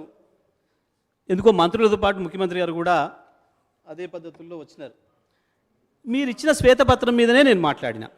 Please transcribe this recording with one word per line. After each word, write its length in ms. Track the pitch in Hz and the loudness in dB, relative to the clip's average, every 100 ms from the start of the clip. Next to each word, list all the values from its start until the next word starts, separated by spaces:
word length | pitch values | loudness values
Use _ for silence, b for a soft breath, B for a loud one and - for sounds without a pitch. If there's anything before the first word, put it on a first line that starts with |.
| 156 _ _ _ _ _ _ _ _ _ _ _ - | -18 _ _ _ _ _ _ _ _ _ _ _ -6
ఎందుకో 200 | 185 208 185 | 0 2 4
మంత్రులతో 380 | 170 220 220 196 | 0 2 0 0
పాటు 160 | 202 190 170 | -2 -2 -8
ముఖ్యమంత్రి 340 | 190 185 180 | -6 -6 -4
గారు 120 | 170 165 | -6 -4
కూడా 160 | 170 170 147 - _ _ _ _ _ _ - | 0 0 -2 -8 _ _ _ _ _ _ -20
అదే 140 | 160 180 | -16 -14
పద్ధతుల్లో 420 | 175 165 156 170 170 | -14 -18 -20 -20 -20
వచ్చినారు. 380 | 147 - 135 _ _ _ _ _ _ _ _ _ _ _ 254 | -20 -20 -20 _ _ _ _ _ _ _ _ _ _ _ -8
మీరు 220 | 254 269 | -6 -4
ఇచ్చిన 180 | 233 311 | -4 -2
శ్వేతపత్రం 640 | 262 247 254 254 254 240 240 | 2 4 4 4 2 2 2
మీదనే 220 | 233 247 285 | 4 4 4
నేను 140 | 196 156 | 4 0
మాట్లాడిన, 380 | 135 123 110 110 | -4 -8 -10 -14